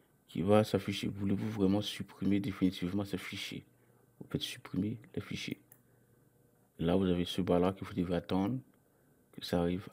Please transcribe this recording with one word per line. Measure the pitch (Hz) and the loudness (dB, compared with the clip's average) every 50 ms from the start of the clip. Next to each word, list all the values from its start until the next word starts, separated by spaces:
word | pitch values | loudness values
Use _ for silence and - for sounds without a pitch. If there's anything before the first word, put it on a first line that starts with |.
| _ _ _ _ _ - | _ _ _ _ _ -8
qui | - - | -4 0
va | 80 98 104 107 107 | 4 6 8 6 6
s'afficher. | - - 95 - - 98 - - - | 6 2 0 0 -2 -4 -2 -4 -4
Voulez-vous | 98 98 101 98 98 95 113 110 | -4 -2 0 0 0 0 0 -2
vraiment | 110 107 98 95 98 104 | 0 2 4 4 4 2
supprimer | 104 - - - 95 - - - 98 98 98 101 | 0 -2 -6 -8 -8 -10 -8 -2 0 2 2 2
définitivement | 98 101 92 - 95 92 92 - 90 87 95 104 101 | 2 -2 0 2 2 2 2 0 -2 -2 -2 -2 -2
ce | 101 - | -2 -4
fichier ? | 92 - - 101 98 - - - 92 - _ _ _ _ _ _ _ _ _ _ - | -6 -6 -8 -8 -8 -8 -8 -10 -10 -12 _ _ _ _ _ _ _ _ _ _ -20
Vous | - - | -8 -6
faites | - - - | -4 -4 -4
supprimer | - - - - - - 92 101 107 113 113 - - - | -6 -8 -12 -12 -6 -2 -2 -2 -2 -4 -6 -10 -10 -8
les | - | -8
fichiers. | - - - - - - - - _ _ - - _ _ _ _ _ _ _ _ _ _ _ _ _ _ _ _ _ _ _ - | -6 -6 -8 -8 -6 -8 -10 -10 _ _ -20 -20 _ _ _ _ _ _ _ _ _ _ _ _ _ _ _ _ _ _ _ -2
Là, | 80 85 90 | 0 2 2
vous | 95 98 | 4 4
avez | 90 90 87 87 | 2 2 2 0
ce | - - - | -2 -2 -2
bas-là | 87 85 90 87 90 92 95 | 2 2 4 4 4 2 0
que | - - | -2 -8
vous | - 98 | -6 -2
devez | 95 87 85 87 | -2 0 0 0
attendre | 85 - - 92 92 95 104 127 131 - - _ _ _ _ _ _ _ _ _ _ _ _ - | -2 -2 -2 0 0 0 0 -2 -4 -6 -10 _ _ _ _ _ _ _ _ _ _ _ _ -16
que | - - | -14 -6
ça | - - 87 | -2 0 0
arrive | 87 87 90 92 - - | 2 0 0 -4 -6 -10